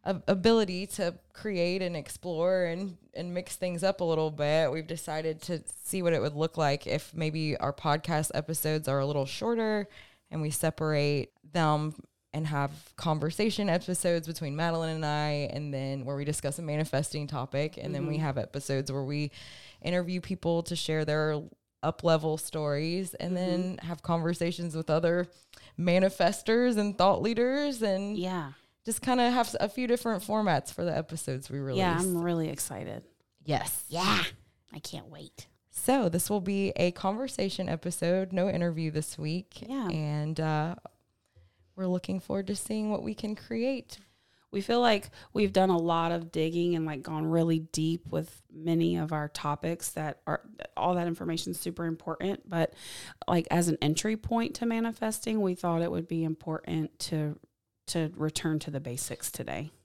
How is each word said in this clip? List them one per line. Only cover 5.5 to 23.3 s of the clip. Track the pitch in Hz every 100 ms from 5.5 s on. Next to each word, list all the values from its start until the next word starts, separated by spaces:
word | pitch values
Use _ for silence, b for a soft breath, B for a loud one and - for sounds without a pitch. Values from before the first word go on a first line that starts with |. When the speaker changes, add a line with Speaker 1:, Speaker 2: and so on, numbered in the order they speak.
| 165 - -
Speaker 1:
see | - 190
what | 170
it | 160
would | 131 147
look | 160 -
like | 147 143 -
if | 156 -
maybe | 160 156 156 156 135
our | 139
podcast | - 156 151 165 156 156
episodes | - 151 160 156 156 151
are | 135
a | 135
little | 143 135
shorter | - 220 233 220 214 202 B B B _
and | 156
we | 151
separate | 147 160 - 156 151 147 143 - _ 160
them | 175 156 151 156 151 - _ _
and | 151 156
have | 147 143 151 - -
conversation | 170 156 151 165 220 208 202
episodes | 175 180 180 180 170 160
between | 160 151 147
Madeline | 170 165 160 160
and | 151
I, | 151 151 147 143
and | 139 147
then | 135 135 139 127
where | 139
we |
discuss | 143 156 143 135
a |
manifesting | 165 151 156 135 143 156 147
topic, | 147 135 139 151 -
and | -
then | 185 160
we |
Speaker 2:
Mm-hmm. | 160
Speaker 1:
have | 156 131
episodes | - 143 - 135 139
where | 135
we | 135 147 147 B B B B B
interview | - 180 175 180
people | - 185 170 170
to | 170 175
share | - 156
their | 151 151 156 151 - - _ _
up-level | 156 - 165 160 156 156
stories, | - 156 151 143 160 180 185 -
and | 180